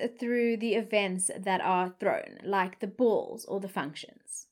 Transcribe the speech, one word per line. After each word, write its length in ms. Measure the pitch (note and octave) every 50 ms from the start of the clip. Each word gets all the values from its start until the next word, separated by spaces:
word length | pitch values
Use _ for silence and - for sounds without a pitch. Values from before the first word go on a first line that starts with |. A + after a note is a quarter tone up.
| - A#3+ A#3+
through 420 | - B3 A#3 A#3+ A#3+ A#3 A#3 A3+ G#3+
the 160 | A3+ A#3 G3+
events 540 | A3+ A3 - A3 G#3 G3+ F#3+ F#3 F#3 F#3 - -
that 240 | - F#3+ G3 F#3 F3+
are 360 | - F3 F#3 F3+ F3+ F#3 F#3 -
thrown, 400 | G3+ G3 A2+ - - - G1+ - -
like 340 | F3+ G3+ G3 F#3 F#3 F#3 -
the 80 | -
balls 580 | G3 G3+ - B3+ A#3 G#3 - - - - A3+ -
or 120 | - - G3
the 100 | G3 F#3+
functions. 800 | - F#3+ C#3+ C#3+ D#3 - - - - - _ - - - - _